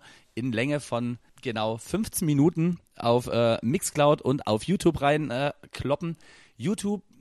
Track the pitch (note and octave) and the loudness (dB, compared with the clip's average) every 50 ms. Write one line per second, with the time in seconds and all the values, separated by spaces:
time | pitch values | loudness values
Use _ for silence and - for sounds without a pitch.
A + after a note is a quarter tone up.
0 | - - - - _ _ _ A2+ B2 C3 A2+ A2 B2 C#3+ D3 D3 - - B2 A#2 | -4 -10 -20 -20 _ _ _ -6 -4 -2 -2 0 0 0 -2 -4 -4 -4 -4 -4
1 | A#2+ A#2+ A#2+ - _ _ _ - - C3 A2 A2 G#2+ A2 A2+ A2 - - - F#3+ | -2 -4 -6 -8 _ _ _ -10 -8 -6 -4 -2 -2 -2 -2 -4 -6 -4 -4 -4
2 | A3 - - - F3+ D3+ D3 C#3 C#3 E3+ - D#3+ D#3+ F3+ E3+ - _ _ _ - | -4 -4 -4 -2 0 2 4 4 4 4 4 2 0 0 -2 -4 _ _ _ -4
3 | - A#2 A#2+ B2 A#2 A#2+ - A#2 A#2 A#2 A2+ - - A2+ D3 - - - - D3+ | 0 2 2 2 2 0 0 2 2 2 2 2 0 -2 -2 -2 -2 -4 0 2
4 | D3 D3 D3+ - - - C3+ C#3 - - G#2+ A2 - - F#3 - - F3 D3 D3 | 4 4 4 4 2 0 0 0 0 0 0 0 0 0 -2 2 2 2 2 2
5 | C#3 C#3+ D3+ D3+ D#3 B2+ A#2 B2+ C#3+ D3 - - - - - - - C3 C#3+ - | 2 2 2 2 0 -2 -4 -2 -2 -4 -4 -6 -12 -14 -10 -6 -2 -2 -2 -2
6 | F3 E3+ D#3+ - - - - - - _ _ - A2+ E3 A3 - - G3+ G#3 G3 | -2 -4 -6 -8 -12 -20 -20 -20 -20 _ _ -6 -4 -2 -2 -2 -2 -4 -4 -4
7 | - _ _ - | -6 _ _ -20